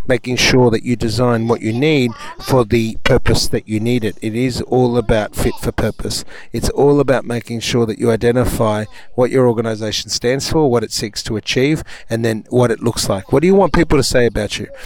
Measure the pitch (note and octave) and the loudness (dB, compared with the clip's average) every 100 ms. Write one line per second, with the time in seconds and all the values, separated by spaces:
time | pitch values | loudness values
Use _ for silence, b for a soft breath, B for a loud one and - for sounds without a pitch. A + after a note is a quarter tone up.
0 | B B2+ - A#2+ - C3 B2 A2 - A#2 | B -2 -2 0 2 4 4 2 0 -2
1 | A#2 G#2+ B2 A#2 A2+ A2+ G#2+ A2+ D3+ D3+ | -2 0 2 2 0 0 -2 0 2 2
2 | B2 A2 B B - C3 A2+ A#2+ A2+ A2 | 0 -2 B B 0 2 2 2 0 -2
3 | - A#2+ - A2+ - A#2+ - G#2+ A2+ B2 | 2 4 4 2 2 -2 -2 -2 0 0
4 | G#2+ - A#2 A2 B2+ A2+ A2+ B2 B2 A#2+ | -2 -4 -6 -2 -2 -2 -2 2 2 2
5 | G#2+ A2+ G#2 - B2 - - - A2+ - | 0 0 0 -2 -4 -2 -6 -4 -4 -4
6 | - - - B B A#2 - - C#3 D3 | -6 -6 -8 B B -6 -2 2 4 4
7 | C#3 B2 G2+ A#2+ - A#2 - B2 A2+ A2 | 2 0 -2 -6 -6 -8 -2 0 0 0
8 | A#2+ A2+ A#2 A#2+ A#2 - A2 G#2+ G#2+ B | 0 2 2 2 0 0 0 0 -4 B
9 | B - B2+ C3 B2+ A2+ A2+ G#2+ A2 G2+ | B -2 0 4 2 2 -2 -4 -4 -6
10 | - - A#2+ C3+ - E3 D3 A#2+ A2 - | -6 -4 -2 -2 0 2 2 2 0 -4
11 | A2 - - A2 - - C#3 D#3 - B | -6 -8 -6 -6 -4 0 0 0 -6 B
12 | B A2+ A#2 A2 - A#2+ B2 A2+ A#2 - | B -2 -2 -2 -2 2 2 2 -2 -2
13 | - G2 - C3+ E3+ G3 F#3 - F#3 D3 | -2 -4 0 2 4 4 4 2 4 2
14 | B2+ C3 A#2+ G#2+ G#2 - G#2 - | 2 2 2 0 -4 -6 -10 -14